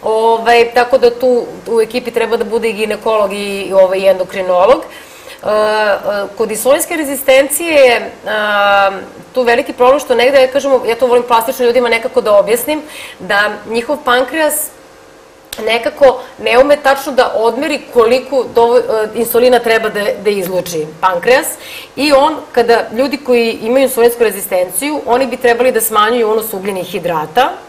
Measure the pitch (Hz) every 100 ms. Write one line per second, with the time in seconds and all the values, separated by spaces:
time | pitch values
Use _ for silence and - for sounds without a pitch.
0 | - 220 226 226 226 233 233 247 240 262
1 | 240 240 254 247 160 - - 226 220 247
2 | 240 - 233 226 208 226 226 208 220 208
3 | 226 220 196 202 202 196 185 190 185 190
4 | 190 185 180 202 185 180 196 311 - -
5 | - - - - - 214 214 214 214 196
6 | - 202 196 - 220 214 247 302 330 339
7 | 285 277 - 262 277 - 339 302 254 226
8 | 202 - 196 214 214 208 202 202 196 190
9 | 190 - - - 240 233 285 - 247 285
10 | 269 233 247 277 254 277 277 262 214 233
11 | 254 240 240 233 233 254 240 247 240 233
12 | 247 - 214 202 190 233 - 302 294 -
13 | - - 185 202 208 208 - 226 233 294
14 | - 240 262 320 302 302 - - - -
15 | - - - - - - 220 233 226 -
16 | 277 214 - - 214 233 285 294 269 277
17 | 311 254 240 - 226 233 311 294 - 247
18 | 226 254 254 269 226 - 233 240 233 220
19 | 214 185 220 233 247 247 233 220 208 196
20 | 196 175 196 202 180 180 170 170 156 -
21 | 185 175 175 262 320 - - - - -
22 | 285 277 294 302 - - 233 226 - 220
23 | 269 277 - 240 226 220 220 262 262 262
24 | 240 240 220 196 185 185 180 - 277 302
25 | - 247 262 247 240 233 254 226 - 214
26 | 214 240 214 220 214 196 196 190 170 196
27 | 170 165 156 - 285 381